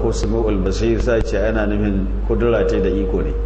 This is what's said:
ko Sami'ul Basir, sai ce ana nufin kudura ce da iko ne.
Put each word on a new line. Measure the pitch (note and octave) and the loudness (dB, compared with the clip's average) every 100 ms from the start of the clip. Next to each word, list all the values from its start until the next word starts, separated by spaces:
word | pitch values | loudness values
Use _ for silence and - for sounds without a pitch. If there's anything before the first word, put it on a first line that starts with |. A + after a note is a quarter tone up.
ko | A2+ | 0
Sami'ul | G#2 G#2 A2+ A2 G2 | 0 0 0 0 0
Basir, | F#2+ F#2 A#2 A2 | 0 0 0 2
sai | B2 A2+ | 2 0
ce | - G2+ | 0 0
ana | G#2+ A2 G#2 | 0 0 0
nufin | G2+ G#2+ G2 F#2 - - | 0 0 0 -2 -2 -2
kudura | A2 A#2 A2 F#2+ | 0 2 2 2
ce | G#2 | 0
da | F#2+ | 0
iko | G2 F#2 F#2 | 0 0 -2
ne. | - - | -2 -2